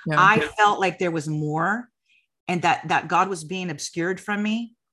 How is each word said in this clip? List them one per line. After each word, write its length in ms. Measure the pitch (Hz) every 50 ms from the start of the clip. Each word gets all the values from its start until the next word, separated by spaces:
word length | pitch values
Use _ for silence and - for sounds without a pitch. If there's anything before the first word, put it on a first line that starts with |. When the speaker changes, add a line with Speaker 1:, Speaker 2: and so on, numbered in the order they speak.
| -
Speaker 1:
Yeah. 140 | - 156 165
Speaker 2:
I 160 | 185 196 214
Speaker 1:
Yeah. 120 | 220 220 220 - -
Speaker 2:
felt 200 | 214 208 208 -
like 200 | 190 180 165 -
there 100 | 190 175
was 180 | 165 165 143
more 640 | 156 156 151 151 151 151 160 165 185 208 240 247 - _ _ _ _ _ _ _ _ _ _ _
and 140 | - 180 175
that, 260 | 156 165 - - - 160
that 180 | 175 143 -
God 220 | 156 180 170 190 190
was 140 | 196 165 156
being 280 | 147 190 185 185 175
obscured 480 | 156 139 - - - 170 165 185 190 185
from 220 | - - 208 202 208
me. 320 | 214 214 233 240 226 _ _ _ _